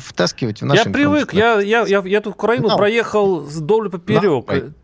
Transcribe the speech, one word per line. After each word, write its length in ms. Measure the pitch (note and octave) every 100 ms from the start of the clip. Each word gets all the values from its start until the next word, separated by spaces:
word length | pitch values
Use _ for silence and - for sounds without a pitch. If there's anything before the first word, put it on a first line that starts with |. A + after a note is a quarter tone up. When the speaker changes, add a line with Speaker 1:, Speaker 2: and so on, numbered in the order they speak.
Speaker 1:
втаскивать 540 | - - F3+ - A#2 G#2
в 60 |
Speaker 2:
Я 40 | C3
Speaker 1:
наши 220 | F3 A3
Speaker 2:
привык, 420 | A3 D4 D4 A#3+
Speaker 1:
информационные 340 | F3+ A3+ A3 G3+
Speaker 2:
я, 100 | A3+
я, 60 | G3+ G3
я, 20 | F#3
я 120 | G#3
эту 120 | G#3
Украину 360 | - G#3 B3 A3+
Speaker 1:
Нам. 80 | G#3+
Speaker 2:
проехал 640 | G#3 A#3 G#3 G#3 G3 F3
вдоль 460 | C#3+ D#3 D3+ A3 G#3
и 40 |
поперёк. 600 | F3+ F3+ G#3+ G3+ C3+ G#2+
Speaker 1:
Нам. 220 | - B2+ -